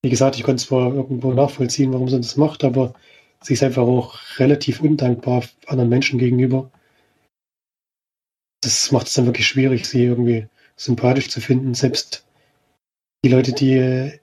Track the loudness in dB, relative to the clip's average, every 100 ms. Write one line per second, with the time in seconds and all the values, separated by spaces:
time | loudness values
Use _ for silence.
0 | 0 2 2 0 -2 -2 0 0 0 -2
1 | -6 -4 -2 0 0 0 -4 0 -2 0
2 | -2 -2 -2 0 0 0 -2 0 -2 -6
3 | _ _ _ _ -4 0 0 2 0 0
4 | -2 -16 -18 0 2 2 0 -2 0 2
5 | 0 0 0 -2 -4 _ -6 -2 2 2
6 | 0 0 0 2 2 0 -4 _ _ _
7 | _ _ _ _ _ _ _ _ _ _
8 | _ _ _ _ _ _ -4 -4 2 0
9 | 2 0 0 0 -2 0 2 0 -2 2
10 | 2 2 0 0 -4 _ _ _ -4 0
11 | 2 0 -2 -10 -2 0 0 -2 -2 -2
12 | -8 -14 _ _ _ _ _ _ _ _
13 | _ _ 4 4 2 0 2 2 2 0
14 | -4 -10